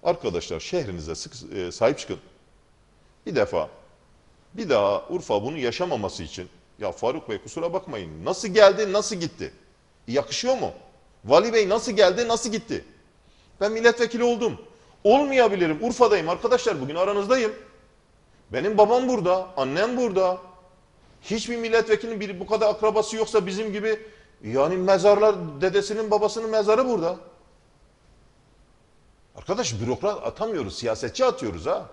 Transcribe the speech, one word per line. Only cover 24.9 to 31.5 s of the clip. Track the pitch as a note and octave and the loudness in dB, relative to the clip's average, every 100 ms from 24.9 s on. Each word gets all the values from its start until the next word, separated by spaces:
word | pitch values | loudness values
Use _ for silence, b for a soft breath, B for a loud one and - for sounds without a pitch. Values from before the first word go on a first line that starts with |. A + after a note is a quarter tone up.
| G3 G3 G3+ G#3+ G3 E3 C#3 | 4 6 6 6 2 -4 -2
dedesinin | F#3 F#3 G3+ G#3+ G#3+ | 0 0 -2 -4 0
babasının | G#3 G#3 G#3+ A3+ | 2 0 -2 -2
mezarı | A3 G3+ A3+ B3+ | 0 2 2 2
burada. | A3 E3 F3 - - _ _ _ _ _ _ _ _ _ _ _ _ _ _ _ _ _ _ _ - | 0 -2 -6 -12 -20 _ _ _ _ _ _ _ _ _ _ _ _ _ _ _ _ _ _ _ -14
Arkadaş | - G#3 A#3+ A2 | -6 -4 -2 -4
bürokrat | A#2 B2 G3 G#3 A#2+ | -4 -2 -2 -4 -6
atamıyoruz, | - A3 F#3+ G#2+ - | -6 -4 -4 -6 -6
siyasetçi | A#2+ A2 B2 - | -4 -4 -4 0
atıyoruz | B3+ B3+ A2+ | 0 0 -4